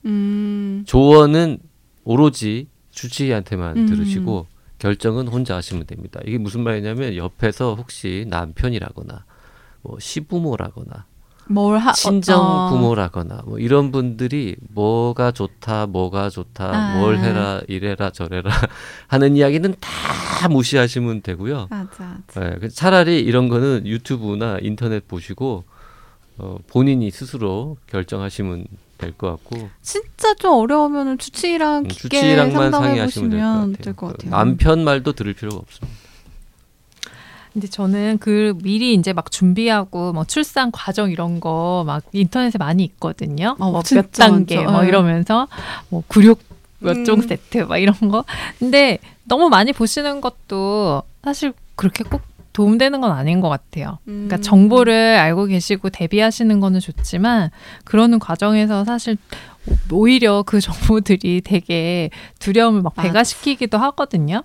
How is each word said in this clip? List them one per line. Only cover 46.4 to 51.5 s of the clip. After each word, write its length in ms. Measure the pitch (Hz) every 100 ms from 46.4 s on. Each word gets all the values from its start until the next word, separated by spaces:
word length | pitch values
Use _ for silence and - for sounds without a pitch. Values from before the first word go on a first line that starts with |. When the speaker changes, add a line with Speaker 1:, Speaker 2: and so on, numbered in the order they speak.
| _ - _ _
Speaker 3:
몇 240 | - 254 240
종 140 | 220
Speaker 1:
음. 80 | 233
Speaker 3:
세트 300 | 170 - 247
막 180 | 175 -
이런 180 | 196 202 214
거. 140 | 214 262 - - -
근데 380 | 247 277 277 202 - _ -
너무 240 | 254 339
많이 220 | 214 220
보시는 480 | 277 226 - 294 285
것도 840 | 262 - - 196 196 208 202 139 - -
사실 300 | 277 285 285